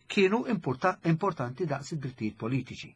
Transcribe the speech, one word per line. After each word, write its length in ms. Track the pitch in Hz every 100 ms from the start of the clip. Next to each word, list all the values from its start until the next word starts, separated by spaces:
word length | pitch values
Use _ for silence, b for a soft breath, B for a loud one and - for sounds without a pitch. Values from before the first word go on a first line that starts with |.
| -
kienu 340 | - 185 220 254
importa-, 500 | 202 156 127 185 185
importanti 640 | 170 160 202 175 151 131 180
daqs 260 | 135 139
id-drittijiet 440 | 160 135 - 107 -
politiċi. 540 | 113 131 110 - -